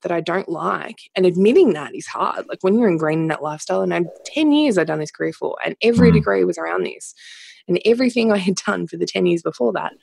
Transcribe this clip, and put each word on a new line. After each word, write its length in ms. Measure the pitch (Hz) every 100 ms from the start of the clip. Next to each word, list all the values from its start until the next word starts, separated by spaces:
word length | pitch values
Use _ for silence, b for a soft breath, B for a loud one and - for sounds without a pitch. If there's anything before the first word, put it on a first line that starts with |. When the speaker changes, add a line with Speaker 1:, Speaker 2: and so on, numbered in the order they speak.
Speaker 1:
that 100 | 180
I 80 | 170
don't 260 | 165 175 -
like. 500 | 160 170 - - - - -
And 100 | 185
admitting 480 | 175 202 320 302
that 200 | 151 131 98
is 120 | -
hard. 400 | - 185 - -
Like, 120 | -
when 140 | 190 220
you're 80 | 226
ingrained 320 | 160 156 160
in 40 | 160
that 160 | -
lifestyle, 380 | 147 151 - 190
and 120 | 185
I, 80 | 175 170 - -
ten 260 | - 302
years 240 | 294 302 185
I'd 100 | 160
done 120 | 156
this 120 | 151
career 220 | - 160
for, 240 | - - - -
and 100 | -
every 280 | 226 233 -
Speaker 2:
Mm. 40 | 165
Speaker 1:
degree 280 | 202 196 180
was 120 | 165
around 260 | 165 - 170
this. 280 | - - B B B B B -
And 140 | 175 214
everything 460 | 233 254 240 226
I 60 | 202
had 180 | 185 185
done 320 | - 185 170
for 80 | 170
the 80 | 175
ten 200 | 190 180
years 160 | 170
before 300 | 165 - 120
that 200 | 90 80 -